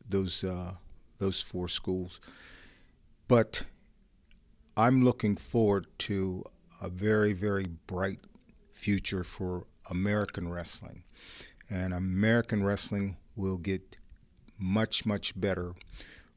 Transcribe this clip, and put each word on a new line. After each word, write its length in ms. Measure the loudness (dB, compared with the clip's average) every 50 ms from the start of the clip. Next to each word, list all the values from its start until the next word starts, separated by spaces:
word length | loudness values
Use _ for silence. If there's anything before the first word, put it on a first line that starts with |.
| -10 -2
those, 340 | -2 0 0 0 -4 -4 -4
uh, 300 | -4 -4 -4 -6 -8 -10 -12 -14 -18 -20 -20 -20 -20 -10 _
those 220 | -2 -2 -2 -2
four 280 | -6 -6 -4 -6 -4 -4
schools. 520 | -4 -4 -2 -2 -2 -2 -2 -6 -10 -16 -20 -20 -20 -20 -20 -20 -20 -20 -20 -20 -20 _ -20 _ _ _ _ _ -20 _ _ 6
But 360 | 6 6 6 4 0 -6 -6 -6 -10 -18 _ _ _ _ _ _ _ _ _ _ -20 -20 _ _ -20 _ -20 _ _
I'm 280 | 2 4 6 6 6 6
looking 320 | 6 4 4 2 0 0
forward 500 | 0 -4 -2 2 4 4 6 4 2 0 -4 -8 _
to 440 | -4 -2 -2 -2 -2 -2 -4 -6 -10 -14 -18 _ _ _ -18 -10
a 80 | -10 -8
very, 440 | -6 -2 0 2 4 4 4 2 2
very 340 | 0 0 0 0 0 -2 -4 -8 -10 -10
bright 320 | -8 -4 -2 -2 -2 -4 -6 -12 -20 -20 -20 _ -20 -20 _ -20 -20 -18
future 500 | -8 -2 0 0 0 0 -2 -4 -4 -4
for 440 | -6 -8 -6 -6 -4 -4 -6 -8 -10 -20 _ -12 -6
American 600 | -2 0 0 2 2 0 0 -2 -4 -6 -6 -6
wrestling. 560 | -6 -6 -6 -6 -8 -8 -10 -14 -16 -18 -20 -20 -20 -20 -20 -20 -20 -18 -20 -20 -20 -20 -12 -8
And 240 | -4 -4 -2 -2 -2
American 720 | -2 -2 0 2 4 6 6 6 6 4 2 2 2 2
wrestling 520 | 2 2 0 -2 -2 -2 -2 -2 -2 -4 -8 -14 -16 -8
will 220 | -4 -2 -2 -2 -2
get 380 | -2 -2 -2 -2 -4 -10 -20 -20 -20 -20 -20 -20 -20 _ _ -20 -20 -20 _ -6
much, 480 | -2 0 2 2 2 2 0 -2 -2
much 320 | -2 -2 -2 -2 -6 -4 -2
better 340 | 0 0 0 0 -2 -6 -8 -12 -16 -18 -18 -18 -18 -18 -20 -20 -20 _ _